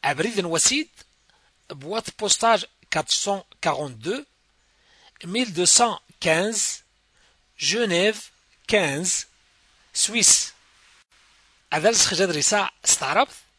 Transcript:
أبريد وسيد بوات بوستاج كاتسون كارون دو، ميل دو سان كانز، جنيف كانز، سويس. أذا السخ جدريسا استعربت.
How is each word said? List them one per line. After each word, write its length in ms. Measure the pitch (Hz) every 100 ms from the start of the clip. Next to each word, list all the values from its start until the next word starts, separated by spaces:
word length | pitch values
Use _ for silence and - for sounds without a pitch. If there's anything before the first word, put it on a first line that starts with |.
أبريد 400 | 135 139 196 220
وسيد 440 | 180 165 - 269 311 - - _ _ _ _ _ _
بوات 480 | 143 143 214 - -
بوستاج 460 | 208 - 226 220 - _ _
كاتسون 520 | 160 - - - 196 - -
كارون 360 | 165 139 147 117
دو، 260 | 127 247 285 _ _ _ _ _ _ _ _ _
ميل 300 | 170 208 247
دو 100 | 165
سان 320 | 180 - 233 175 _ _
كانز، 600 | 175 160 202 220 - - _ _ _ _ _ _ _ _
جنيف 680 | - 202 226 170 202 208 - _ _ _ -
كانز، 560 | 214 160 139 180 - - _ _ _ _ _ _
سويس. 580 | - - 226 208 - - - _ _ _ _ _ _ _ _ _ _ _
أذا 160 | 156 175
السخ 260 | 226 -
جدريسا 560 | 170 190 156 139 208 190 _
استعربت. 500 | - - 139 165 277 - _